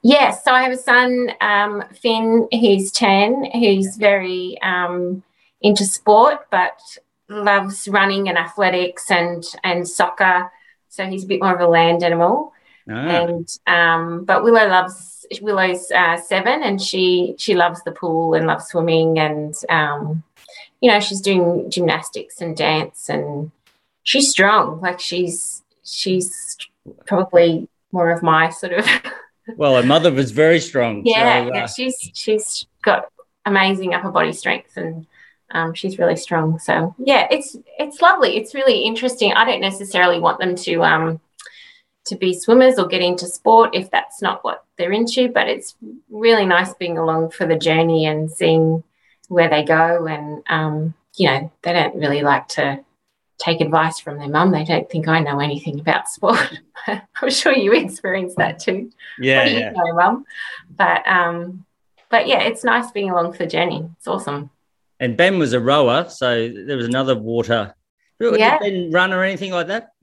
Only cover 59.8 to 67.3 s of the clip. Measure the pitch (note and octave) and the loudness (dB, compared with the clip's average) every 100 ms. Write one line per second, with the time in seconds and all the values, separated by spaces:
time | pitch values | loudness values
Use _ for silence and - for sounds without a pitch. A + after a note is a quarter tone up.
59.8 | E3+ E3+ F3+ C4+ - - - - _ - | -2 2 2 2 -8 -16 -14 -16 _ -2
60.8 | F3+ E3+ - F#3 E3+ E3+ F3 F#3 - _ | 0 2 2 0 0 -4 -10 -14 -20 _
61.8 | _ _ _ A3+ - B3+ - - A#3+ A#3 | _ _ _ 0 2 0 0 -2 0 0
62.8 | A#3 G#3 G3 F3 E3+ - E3 D#3+ F3 D#3 | -2 -6 -2 -2 -2 -4 -4 -2 -2 -4
63.8 | E3 - - - - C#3+ C#3+ _ _ _ | -10 -14 -8 -8 -6 -10 -10 _ _ _
64.8 | _ _ B2+ A2 F3+ F#3+ C#3 B2 A#2 D3 | _ _ -4 2 2 2 0 0 2 4
65.8 | B2+ C3 F3 - B2+ A#2 A2+ G2+ A2+ C3+ | 4 2 -2 -4 -2 0 -2 -8 -8 -6
66.8 | A#2 B2+ C3+ A#2+ A2 | -2 -2 0 -2 -2